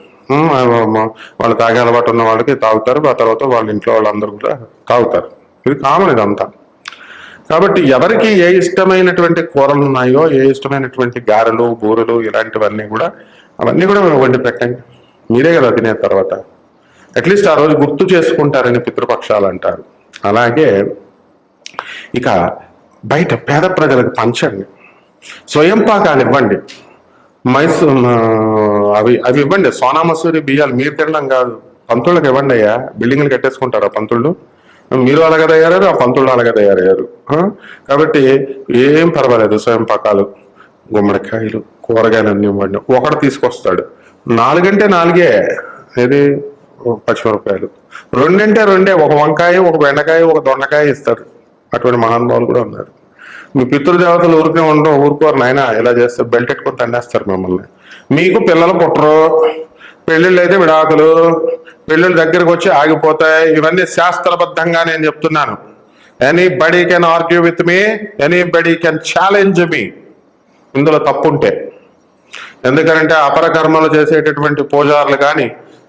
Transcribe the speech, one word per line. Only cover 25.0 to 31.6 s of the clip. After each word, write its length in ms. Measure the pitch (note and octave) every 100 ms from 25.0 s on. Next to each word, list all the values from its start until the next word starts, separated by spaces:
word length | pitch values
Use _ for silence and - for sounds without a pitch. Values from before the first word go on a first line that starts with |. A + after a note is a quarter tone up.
| _ _ - - -
స్వయం 360 | - E3 A3 A3+
పాకాలు 320 | G3+ F#3 C#3
ఇవ్వండి, 360 | A#2+ C3+ G3 G3 - - - _ _ _ _ _ -
మైసూ-, 560 | C3 D#3+ D3+ D#3 C3+ B2
ఆ, 920 | A#2+ A2+ A2 A2 G#2+ G#2 G#2 G2+ G#2
అవి, 240 | A2 A#2+ B2+
అవి 140 | C#3+
ఇవ్వండి. 300 | C#3 G3 D3+
సోనా 320 | - B2+ D3+
మసూరి 380 | E3 D#3+ E3+ D#3+
బియ్యాలు 320 | C#3+ C#3 C#3+
మీరు 160 | B2 C#3+
తినడం 380 | D3 D#3 D#3 C3+
కాదు, 340 | C3 B2 A2